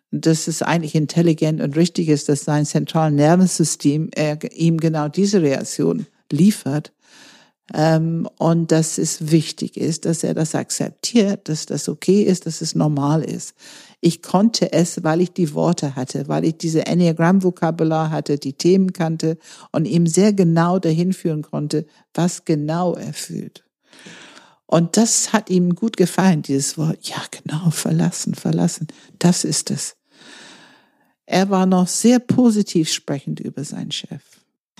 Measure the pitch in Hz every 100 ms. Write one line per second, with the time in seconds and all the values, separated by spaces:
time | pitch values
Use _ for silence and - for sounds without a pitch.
0 | - 147 165 156 - 160 - 165 156 160
1 | 147 170 170 160 156 156 147 151 175 -
2 | 160 147 - 143 - 151 151 156 147 165
3 | 156 143 147 180 180 - 156 - 143 151
4 | 160 - 151 151 - - 165 160 160 156
5 | 147 180 202 208 147 135 - - 160 -
6 | - _ - 143 196 - 139 151 - _
7 | _ - - - _ _ _ - 160 160
8 | 165 165 - - 165 170 165 160 160 -
9 | 160 - 156 165 - - - - 135 165
10 | 165 160 160 165 160 - - - - -
11 | - 233 202 196 - 156 - 151 - 151
12 | - 202 208 180 165 160 160 160 151 143
13 | 143 160 - - - _ - - - -
14 | 170 165 - 180 226 - 175 156 175 -
15 | 160 165 175 - 160 156 160 175 147 131
16 | 127 143 143 151 165 160 165 160 - 170
17 | 175 165 165 196 185 175 165 165 160 160
18 | 156 156 - 147 139 - 175 190 185 -
19 | 165 160 160 165 - - - 151 139 170
20 | 170 175 214 196 170 165 170 185 165 160
21 | 180 185 175 151 147 151 147 151 156 _
22 | _ - 175 - - 151 147 165 180 165
23 | 143 151 - 165 - - _ _ _ -
24 | - - - - - _ - 165 170 208
25 | 226 - - 214 214 185 180 175 226 -
26 | 175 - 190 156 143 135 143 - 156 -
27 | - - - - - 151 175 - - 165
28 | 170 - - - - 165 175 - 156 -
29 | _ - 175 175 151 156 - 143 - -
30 | _ _ - - - - - _ _ _
31 | _ _ - 180 196 190 185 185 180 -
32 | 233 247 247 - 247 208 196 175 156 -
33 | - 143 - 156 - - 135 - - -
34 | - 156 _ _ _ _ _ _